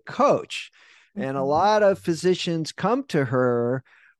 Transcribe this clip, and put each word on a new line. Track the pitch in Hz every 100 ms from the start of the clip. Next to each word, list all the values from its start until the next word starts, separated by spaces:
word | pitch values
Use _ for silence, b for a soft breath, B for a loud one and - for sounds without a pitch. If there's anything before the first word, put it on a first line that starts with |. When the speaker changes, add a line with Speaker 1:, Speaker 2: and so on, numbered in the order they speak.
| -
Speaker 1:
coach. | - 269 160 - - - b b b b
And | 202 135 139
a |
Speaker 2:
Mm-hmm. |
Speaker 1:
lot | 139 151 202 214
of | 202 196
physicians | - 160 185 180 180 165 156
come | - 190 254 269
to | 156 131
her | 127 127 120 120 131 b b b b